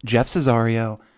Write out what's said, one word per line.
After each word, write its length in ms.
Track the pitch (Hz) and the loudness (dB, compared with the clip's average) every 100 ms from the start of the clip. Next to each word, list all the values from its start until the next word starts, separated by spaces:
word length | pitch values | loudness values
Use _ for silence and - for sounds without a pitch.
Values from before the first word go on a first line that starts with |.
Jeff 240 | 113 117 131 | -2 0 0
Cesario 720 | 180 135 117 113 113 113 107 _ | 0 2 2 2 -2 -4 -8 _